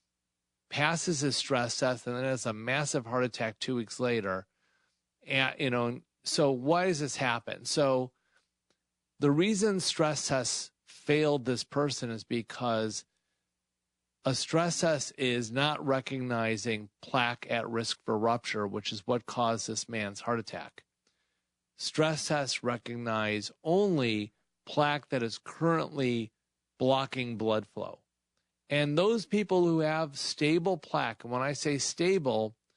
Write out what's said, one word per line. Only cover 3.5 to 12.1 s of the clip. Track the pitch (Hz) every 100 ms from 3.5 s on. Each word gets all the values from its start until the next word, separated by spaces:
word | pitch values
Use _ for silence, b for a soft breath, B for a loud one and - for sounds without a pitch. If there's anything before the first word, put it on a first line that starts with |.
| 104
two | - 127
weeks | 110 -
later. | 127 117 98 92 - _ _ _ _ _ _ _ -
And, | 135 131 -
you | 139
know, | 123 120 123 - _
so | - - 147
why | 131 131 170 185
does | 156
this | 147 -
happen? | 131 117 - - -
So | - 139 131 127 - _ _ _ _ _ _ _ _ _ _
the | 143
reason | 143 196 214 214 190
stress | - - 156 147 -
tests | 135 120 - - _ _
failed | - - 147 151 143 123
this | 120
person | - - 147 123
is | 123